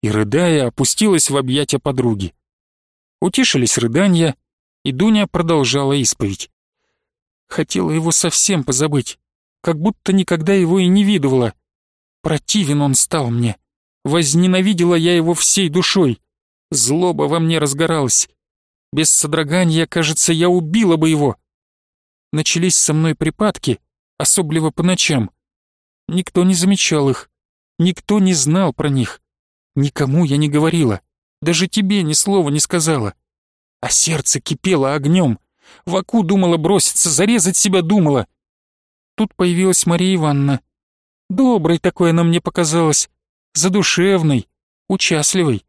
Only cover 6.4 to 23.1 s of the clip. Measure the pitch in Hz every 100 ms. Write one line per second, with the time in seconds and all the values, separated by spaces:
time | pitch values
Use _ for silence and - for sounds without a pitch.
6.4 | - _ _ _ _ _ _ _ _ _
7.4 | _ - 156 185 175 156 165 156 175 -
8.4 | - 185 135 127 156 147 120 - _ _
9.4 | _ _ - 160 180 - - 196 180 170
10.4 | 156 196 170 190 180 196 202 202 139 131
11.4 | 117 - _ _ _ _ _ _ - 151
12.4 | - 214 160 147 143 135 - 165 123 117
13.4 | 120 107 _ _ _ _ 143 160 151 160
14.4 | 185 185 185 185 175 175 165 175 165 170
15.4 | - - 185 160 175 196 156 113 _ _
16.4 | _ _ _ 143 - 151 180 170 147 165
17.4 | 165 165 147 139 165 160 135 - - _
18.4 | _ _ _ _ _ 143 156 - 151 151
19.4 | 151 175 175 160 165 - 156 156 - 165
20.4 | 175 180 156 196 208 165 160 156 143 -
21.4 | _ _ _ _ _ _ _ _ _ 151
22.4 | 156 170 180 - - 156 160